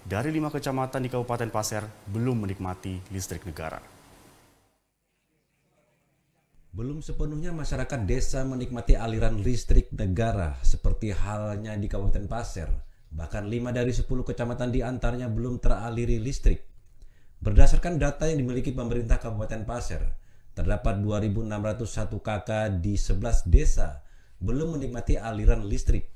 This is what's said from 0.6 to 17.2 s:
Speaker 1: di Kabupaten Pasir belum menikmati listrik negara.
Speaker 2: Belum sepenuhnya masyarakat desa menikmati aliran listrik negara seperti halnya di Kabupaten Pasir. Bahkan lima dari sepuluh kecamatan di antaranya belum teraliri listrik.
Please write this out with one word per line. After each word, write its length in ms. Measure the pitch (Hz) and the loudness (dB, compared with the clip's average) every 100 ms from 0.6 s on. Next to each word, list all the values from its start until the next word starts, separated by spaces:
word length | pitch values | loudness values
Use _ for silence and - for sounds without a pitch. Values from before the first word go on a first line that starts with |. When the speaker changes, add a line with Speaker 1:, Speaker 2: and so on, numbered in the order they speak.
| 135 131 127 135 | -6 -4 -4 -6
Speaker 1:
di 80 | 127 | -6
Kabupaten 400 | 123 120 120 113 | -6 -4 -6 -4
Pasir 320 | 107 107 107 107 - - | -4 -4 -6 -10 -14 -10
belum 320 | 107 123 120 | -4 -2 -2
menikmati 560 | 101 98 92 90 95 92 92 95 | -4 -6 -8 -8 -10 -12 -10 -12
listrik 320 | 92 82 - | -10 -12 -12
negara. 320 | 76 80 - - - _ - _ _ _ _ _ _ _ _ _ _ _ _ _ _ _ _ _ _ _ _ _ _ _ - _ 87 | -12 -12 -12 -18 -20 _ -20 _ _ _ _ _ _ _ _ _ _ _ _ _ _ _ _ _ _ _ _ _ _ _ -20 _ -10
Speaker 2:
Belum 240 | 120 156 | -10 -8
sepenuhnya 560 | 147 - 151 151 165 165 | -6 -2 -2 -2 -4 -4
masyarakat 480 | 143 131 123 139 | -4 -2 -4 -4
desa 400 | 95 127 - 135 | 0 2 2 0
menikmati 560 | 131 127 123 123 - - | -2 -4 -6 -6 4 4
aliran 400 | 113 110 113 107 | 4 0 2 2
listrik 480 | 104 123 - - - - | 0 -2 6 6 6 -4
negara 640 | 104 90 113 107 82 69 | -2 0 0 0 -4 4
seperti 560 | - - 101 90 107 95 | 6 6 4 0 -2 -2
halnya 640 | 101 107 107 101 107 107 | -2 -2 -6 -6 -8 -6
di 80 | 104 | -4
Kabupaten 400 | 104 101 101 98 | 0 2 2 2
Pasir. 400 | 113 - 95 80 - - - - 76 | -6 -6 -8 -2 -2 -4 -18 -14 -10
Bahkan 320 | 80 107 101 | -8 -6 -4
lima 240 | 117 123 | -4 -4
dari 240 | 123 123 123 | -2 0 0
sepuluh 320 | - 127 117 | 0 0 -2
kecamatan 480 | 120 120 120 123 123 | -4 -4 -4 -2 -2
di 80 | |
antaranya 480 | 120 127 120 123 123 | -2 -2 -2 -2 -4
belum 320 | 107 123 123 | -4 -4 2
teraliri 560 | - 104 117 117 117 117 | 4 4 2 -4 -2 -2
listrik. 480 | 110 - - - - - - - - - | -2 2 2 2 -4 -18 -20 -20 -20 -20